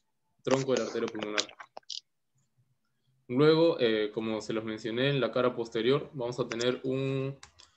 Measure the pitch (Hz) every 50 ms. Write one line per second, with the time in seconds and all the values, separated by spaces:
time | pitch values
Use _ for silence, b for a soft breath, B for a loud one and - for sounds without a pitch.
0 | _ _ _ _ _ _ _ _ - 127 131 135 131 131 123 113 110 107 117 117
1 | 113 113 110 107 107 104 104 104 - - - - - - - - _ - - -
2 | _ _ _ _ _ _ _ _ _ _ _ _ _ _ _ _ _ _ _ _
3 | _ _ _ _ _ - 123 135 151 156 160 160 165 165 - - 123 113 110 107
4 | 107 104 - 117 113 110 110 107 104 - 113 107 110 110 107 107 - 113 113 120
5 | 131 143 143 131 120 113 - 127 123 123 120 120 113 - - 113 110 127 139 147
6 | - - - 135 120 127 127 - 117 120 113 117 120 127 123 123 - 131 131 135
7 | 135 135 135 135 135 135 139 - - b b b b b b